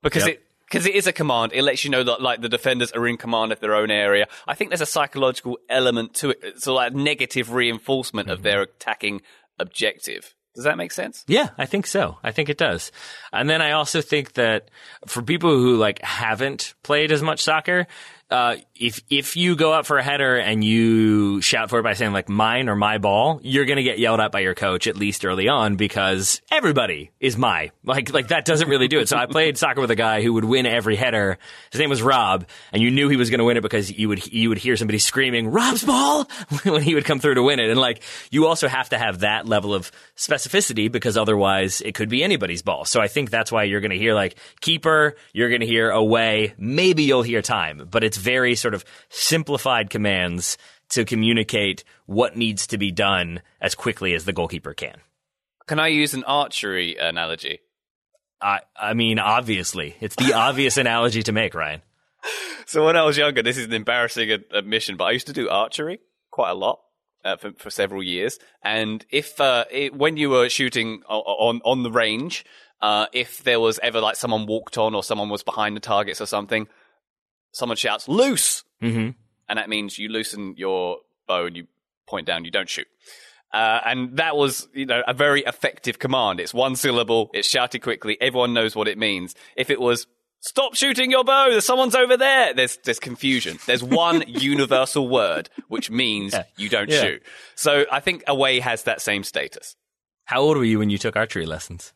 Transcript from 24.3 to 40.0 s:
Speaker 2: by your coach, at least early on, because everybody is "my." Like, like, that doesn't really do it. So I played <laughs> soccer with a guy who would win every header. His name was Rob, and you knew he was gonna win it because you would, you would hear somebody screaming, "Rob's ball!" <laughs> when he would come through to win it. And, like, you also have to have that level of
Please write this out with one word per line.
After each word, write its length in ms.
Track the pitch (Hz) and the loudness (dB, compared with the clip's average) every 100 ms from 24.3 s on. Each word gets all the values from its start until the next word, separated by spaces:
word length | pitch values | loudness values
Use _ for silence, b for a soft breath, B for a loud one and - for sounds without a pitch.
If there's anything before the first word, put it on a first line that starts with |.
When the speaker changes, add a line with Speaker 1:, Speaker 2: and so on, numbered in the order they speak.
Speaker 2:
by 80 | 101 | 0
your 160 | 95 | -2
coach, 320 | 90 101 92 113 | 0 -2 0 -2
at 100 | 98 | -2
least 280 | 101 98 | -4 -2
early 240 | 95 92 101 | -2 0 2
on, 260 | 139 110 | 2 2
because 680 | 98 104 - 95 95 98 - _ | 0 0 0 0 0 0 -4 _
everybody 640 | 311 226 139 110 80 76 _ | 0 2 2 0 -4 -10 _
is 180 | 131 110 | -2 0
"my." 360 | 123 85 76 _ | 0 0 -4 _
Like, 300 | - 131 123 | -4 -4 0
like, 140 | 139 117 | -2 0
that 160 | 165 | 0
doesn't 240 | 143 156 160 | 2 0 2
really 180 | 139 127 | 4 4
do 140 | 147 | 4
it. 80 | 113 | 2
So 80 | 127 | 0
I 100 | 123 | 0
played 320 | 147 160 143 | 2 2 2
<laughs> 60 | |
soccer 160 | 156 127 | 0 0
with 100 | 123 | 2
a 60 | 110 | 2
guy 260 | 113 110 | 2 2
who 100 | 117 | 2
would 100 | 113 | 2
win 200 | 110 131 | 2 2
every 300 | 123 117 107 | 4 2 2
header. 440 | 104 127 113 98 90 B B B | 0 2 2 0 -2 B B B
His 80 | 117 | -2
name 100 | 151 | 0
was 120 | 135 | 2
Rob, 440 | 117 131 104 95 90 B B | 2 4 4 0 -2 B B
and 80 | 107 | 0
you 120 | 117 | 2
knew 160 | 131 143 | 4 4
he 80 | 139 | 2
was 140 | 120 | 2
gonna 120 | 120 | 2
win 120 | 117 117 | 4 2
it 60 | |
because 280 | 104 110 98 | 0 -2 -2
you 180 | 104 107 | -2 -2
would, 160 | 101 - | -2 -4
you 160 | 113 113 | 0 0
would 100 | 107 | 0
hear 180 | 120 113 | 0 0
somebody 220 | 110 107 | 0 0
screaming, 480 | - 131 131 120 113 | 0 0 0 0 0
"Rob's 340 | 160 247 254 | 0 2 0
ball!" 460 | 240 254 277 302 277 B 196 | 2 2 4 2 -2 B -6
<laughs> 160 | 143 | -2
when 200 | 196 156 | 0 2
he 120 | 147 | 2
would 100 | 156 | 2
come 140 | 143 143 | 2 0
through 160 | 151 | 2
to 80 | 127 | 4
win 160 | 127 139 | 4 4
it. 100 | 110 | 2
And, 120 | 120 | 2
like, 200 | 127 117 B B B | 0 -2 B B B
you 160 | 135 156 | 2 4
also 220 | 165 139 | 4 0
have 220 | 131 127 | -2 -2
to 80 | 117 | -2
have 220 | 113 92 | -2 0
that 260 | 104 107 95 | 0 0 0
level 260 | 107 101 | 0 0
of 160 | 98 87 B | -4 -4 B